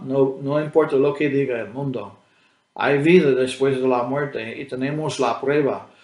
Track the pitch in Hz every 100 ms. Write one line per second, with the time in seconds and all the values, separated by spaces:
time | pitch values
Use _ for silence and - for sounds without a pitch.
0 | 131 135 135 135 139 147 156 160 151 135
1 | 143 139 151 135 135 120 104 123 143 120
2 | 101 104 _ _ _ _ _ - 120 143
3 | 151 180 147 127 127 - 135 131 131 123
4 | 123 139 143 120 110 113 135 127 131 151
5 | 151 - 123 113 127 147 135 98 - _